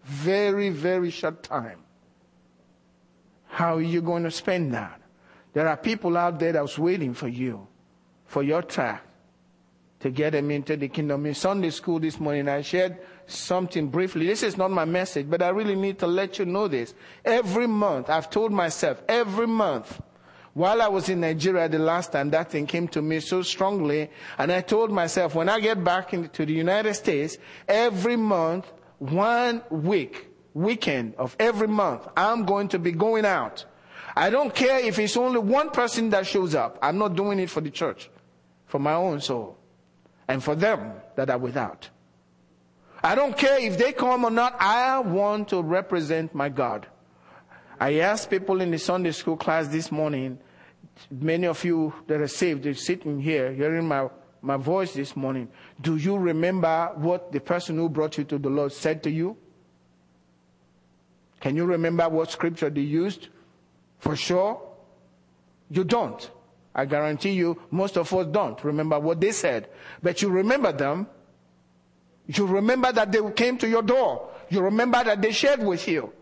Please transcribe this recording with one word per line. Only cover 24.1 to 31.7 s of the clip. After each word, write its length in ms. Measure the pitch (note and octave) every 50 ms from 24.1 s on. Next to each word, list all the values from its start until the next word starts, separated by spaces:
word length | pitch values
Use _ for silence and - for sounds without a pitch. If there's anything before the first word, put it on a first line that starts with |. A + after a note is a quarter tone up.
| - - - - -
And 140 | - C#3 D3+
I 100 | F3+ F#3
told 280 | F3+ - G#3+ G#3+ A3+ A3
myself, 460 | G3+ F#3 E3+ E3 - F#3+ F3 D#3+ D3
when 140 | E3 E3 F#3
I 100 | G#3+ A3+
get 240 | G#3 A3 A3+ G3 F3
back 300 | F3+ F3 F#3 F#3 - -
into 320 | F3 E3 D3+ - - D#3
the 80 | D3 D#3
United 400 | D#3+ D#3+ F3 F#3+ G#3+ G#3+ G#3+ G#3
States, 440 | G#3 - - E3 C#3 D3 D#3+ - - - - - - -
every 480 | - G3+ G#3+ A#3 A#3+ G3+ F#3 F#3 A#3 A#3+
month, 560 | A#3 A3 G#3+ G3 F3 E3 D#3+ E3+ F#3+ - - - - - - _ _
one 600 | C#3+ C3 D#3 F3+ G3+ A3+ A#3+ A#3+ B3 A#3+ A#3 A#3 A#3 -
week, 600 | D#3+ D#3 D3 F3+ G#3+ F3 C3 - - - - - - _ _ _ _
weekend 640 | D3 F3 G#3+ A#3+ A3 - F3+ C#3+ C3 A#2 A2 G#2+
of 200 | - C3 B2+ - -
every 280 | A3 A#3 A#3 G3+ A3
month, 400 | G#3+